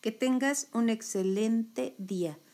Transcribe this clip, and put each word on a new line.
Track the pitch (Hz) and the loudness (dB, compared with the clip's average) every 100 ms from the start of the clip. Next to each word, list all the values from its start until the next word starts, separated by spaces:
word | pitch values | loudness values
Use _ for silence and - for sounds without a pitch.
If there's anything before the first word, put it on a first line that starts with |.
Que | 220 | -4
tengas | 220 254 254 269 285 - | 0 2 2 2 0 -2
un | 233 233 | 0 0
excelente | 220 - 196 190 190 220 226 226 - 247 - | 0 -2 -2 0 2 2 2 0 -4 -6 -6
día. | 190 190 170 151 _ | -6 -2 -2 -4 _